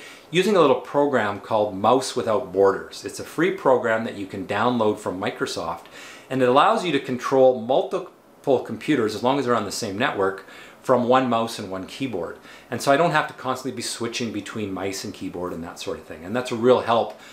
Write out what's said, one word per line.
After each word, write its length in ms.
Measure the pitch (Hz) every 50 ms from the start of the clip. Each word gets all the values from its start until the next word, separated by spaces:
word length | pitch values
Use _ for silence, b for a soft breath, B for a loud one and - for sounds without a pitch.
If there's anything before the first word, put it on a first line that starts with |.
| B B B B B B
using 240 | 151 175 190 220 208
a 60 | 180
little 220 | 160 139 127 - -
program 580 | - - 143 143 143 131 120 107 101 101 98
called 340 | - - 117 107 104 101 98
Mouse 400 | 95 104 110 123 135 131 - -
Without 380 | 123 113 113 107 101 - 87 90
Borders. 500 | 95 98 98 95 - - - - - -
It's 160 | 98 - -
a 60 | 101
free 280 | - - - 165 185 185
program 520 | - - 143 127 120 110 113 113 113 117
that 140 | 110 92 98
you 80 | 98
can 200 | - - 98 90
download 520 | - 104 101 113 123 127 117 110 107 107 -
from 200 | - 107 90 92
Microsoft, 640 | 104 117 - - 135 - - 98 87 82 82 - - - B B B B B B B B
and 140 | 131 131 127
it 60 | 123
allows 360 | 127 139 160 196 226 220 180
you 80 | 175 147
to 80 | 135
control 640 | - - 127 123 - - 139 135 131 131 127 113 110
multiple 1000 | 117 135 170 190 - - - - - - _ _ _ _ _ - - 131 110
computers, 540 | - - 113 107 - - 151 127 110 104 107
as 80 | 98 113
long 160 | 123 139 143
as 80 | 123
they're 100 | 123 120
on 80 | 113 104
the 80 | 95 -
same 240 | - 120 104 95
network, 500 | 101 127 147 - 101 95 95 95 - - B B B B B B B -
from 260 | - 127 120 117 113
one 220 | 127 131 131 123
mouse 280 | 120 113 113 113 - -
and 120 | 107 95
one 160 | 92 92 92
keyboard. 500 | - - - 139 127 107 90 82 85 - - B B B B B B
And 120 | 120 113 -
so 100 | 143 139
I 60 | 139
don't 140 | 170 170 151
have 140 | 156 147 -
to 40 | -
constantly 420 | - - 127 127 - - 131 113
be 80 | 117 113
switching 480 | - - - 113 117 113 - 123 113
between 400 | 98 104 98 - - 113 107 98
mice 320 | 95 87 92 98 95 - -
and 120 | 107 90
keyboard 400 | - 95 90 82 87 90 90 87
and 100 | 82 82
that 160 | 85 - -
sort 180 | - 98 85 78
of 60 | -
thing. 180 | - 87 82 82
And 100 | 90 107
that's 160 | 123 123 - 123
a 40 |
real 240 | 110 113 127 123 110
help. 380 | - 113 117 113 107 - - B B B